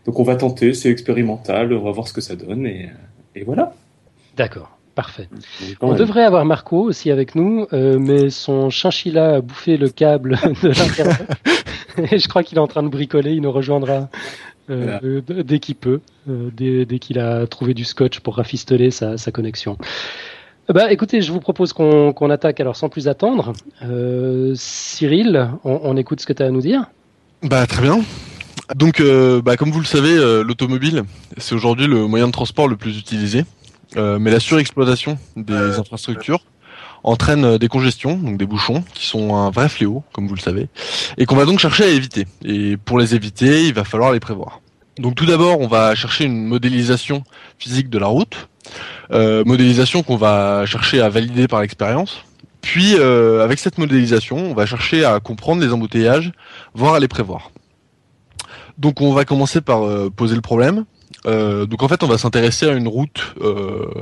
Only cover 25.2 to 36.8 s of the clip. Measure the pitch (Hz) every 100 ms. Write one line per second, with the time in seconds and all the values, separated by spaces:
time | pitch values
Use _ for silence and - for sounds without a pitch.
25.2 | 233 151 120 127 135 139 151 135 123 147
26.2 | - - 131 131 143 269 226 _ _ _
27.2 | _ _ 147 127 123 - 131 214 214 -
28.2 | - - - - - 135 160 156 143 131
29.2 | 127 123 120 123 151 160 147 147 147 170
30.2 | 127 110 110 120 127 131 143 160 98 -
31.2 | - - - 117 117 117 143 120 107 110
32.2 | 123 - 120 - 143 107 113 107 - 110
33.2 | 104 120 170 _ - _ _ - 104 104
34.2 | 110 117 - 160 139 139 127 123 147 147
35.2 | - 113 107 104 101 101 101 113 - 110
36.2 | - 170 - _ _ -